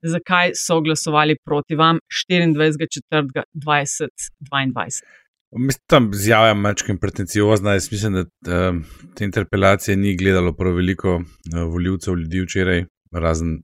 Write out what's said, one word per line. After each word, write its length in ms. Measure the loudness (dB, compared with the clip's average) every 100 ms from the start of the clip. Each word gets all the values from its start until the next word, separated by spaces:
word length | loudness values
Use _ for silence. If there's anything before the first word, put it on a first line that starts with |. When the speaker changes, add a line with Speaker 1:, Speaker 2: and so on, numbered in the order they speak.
Speaker 1:
zakaj 480 | -4 -4 0 0 0
so 260 | -2 -2 0
glasovali 560 | 0 -2 0 0 2 0
proti 360 | -2 -4 -2 2
vam 240 | 2 2 -2
štiriindvajsetega 800 | -8 -2 2 2 2 2 0 -4
četrtega 560 | -8 -4 -2 -2 -4 -8
dvajset 600 | -8 -2 -2 -2 -6 -8 -10 -16 -16
dvaindvajset." 720 | -6 -2 -2 -4 -6 -10 -14 _ _ _ _
Speaker 2:
Mislim, 280 | -4 -2 -4
tam 260 | 2 4 4
izjava 380 | 0 2 4 6
je 60 |
majčkeno 460 | 4 0 -2 -4 -4
pretenciozna. 720 | -4 -4 -4 2 4 2 2
Jaz 160 | 0 0
mislim, 260 | -4 -2
da, 100 | -2 -4 _ -4 0
em, 240 | 0 -2 -6 -16 -20
te 140 | -8
interpelacije 720 | -4 -4 -2 2 4 2 2 0
ni 160 | 0
gledalo 380 | 0 2 2 2
prav 220 | 0 0
veliko, 480 | 2 0 0 -2 -2 -4 -12 -8
eh, 100 | -4
volivcev, 540 | -4 -2 -2 -2 -2 -4
ljudi 260 | -2 -4
včeraj, 420 | -2 -2 0 0 -2 _ _
razen 440 | -4 -2 0 -2 -4